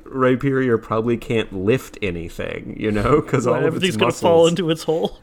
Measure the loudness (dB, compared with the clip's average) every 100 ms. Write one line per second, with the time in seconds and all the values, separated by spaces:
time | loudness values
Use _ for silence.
0 | -10 0 2 2 0 0 2 0 0 -2
1 | 0 -2 -2 -2 -2 -2 0 0 -2 -6
2 | -6 -4 -8 -8 -8 -8 -10 -6 -2 0
3 | 2 2 2 0 0 0 0 0 -2 0
4 | 0 2 4 6 6 4 0 -2 -2 -2
5 | -2 -6